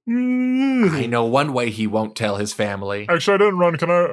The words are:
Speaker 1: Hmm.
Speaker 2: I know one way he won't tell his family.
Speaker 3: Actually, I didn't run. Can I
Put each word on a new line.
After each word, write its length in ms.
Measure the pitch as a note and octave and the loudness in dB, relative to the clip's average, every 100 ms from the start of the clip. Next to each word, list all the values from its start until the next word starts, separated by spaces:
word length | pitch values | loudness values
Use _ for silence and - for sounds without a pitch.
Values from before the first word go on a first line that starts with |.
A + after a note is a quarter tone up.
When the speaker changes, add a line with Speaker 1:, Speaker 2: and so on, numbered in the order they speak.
| - | -4
Speaker 1:
Hmm. 800 | A#3+ B3+ B3+ B3+ C4 C4+ C4 G3+ | -2 0 0 0 0 0 2 2
Speaker 2:
I 140 | D3+ A#2 | 2 0
know 180 | A#2+ | 0
one 300 | A2+ C3 D3+ | 2 2 0
way 160 | B2 A#2+ | -2 -2
he 180 | G#2 G#2+ | -2 -2
won't 280 | A2 G#2+ - | -2 -2 -4
tell 180 | G#2+ G2+ | -4 -2
his 140 | G#2 | -4
family. 520 | - G#2 G2+ G2 G2+ G#2+ | -4 -4 -4 -6 -6 -2
Speaker 3:
Actually, 280 | E3+ G3+ G3 | -2 2 4
I 20 | |
didn't 220 | G#3 F#3 | 4 4
run. 180 | F3 D#3+ | 0 2
Can 140 | E3+ | 0
I 100 | F3 F3 | 2 0